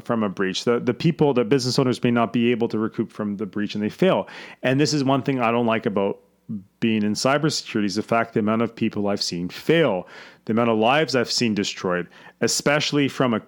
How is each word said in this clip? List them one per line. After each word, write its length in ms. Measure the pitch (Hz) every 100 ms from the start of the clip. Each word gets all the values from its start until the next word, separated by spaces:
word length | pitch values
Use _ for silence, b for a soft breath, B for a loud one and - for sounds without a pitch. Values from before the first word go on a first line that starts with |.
from 220 | - 120
a 60 | 104
breach. 360 | 90 95 92 -
The, 120 | 120
the 160 | 117
people, 400 | 120 160 165 151
the 120 | 123 113
business 340 | 139 123 123
owners 240 | 127 117
may 80 | 123
not 220 | 120 117
be 180 | 123 117
able 160 | 120 113
to 100 | 110
recoup 360 | 107 - 113
from 240 | - 104 101
the 80 | 90
breach, 300 | 104 104 107
and 80 |
they 60 | 104
fail. 380 | - 185 131 95 B B B
And 160 | 127 131
this 160 | 151
is 80 | 151
one 200 | 131 135
thing 180 | 131 135
I 120 | 117
don't 140 | 117 117
like 200 | 110 117
about 340 | 101 101 - _ _ - 110 95 _
being 220 | 117 110
in 100 | 104
cybersecurity, 720 | 104 127 143 151 - - 110 104
is 100 | 98
the 80 |
fact 300 | 104 117 113
the 80 | 120
amount 200 | 104 113
of 140 | 113 -
people 320 | 113 - 101
I've 160 | 101
seen 240 | - 87 87
fail, 580 | - - 160 147 95 B B B B
the 80 | -
amount 180 | 113 117
of 100 | 110
lives 360 | 110 143 160 127
I've 160 | 113
seen 240 | - 120 104
destroyed, 540 | 98 - 95 90 87 B B B
especially 640 | 117 - - 147 143 147 135
from 280 | - 131
a, 60 | 110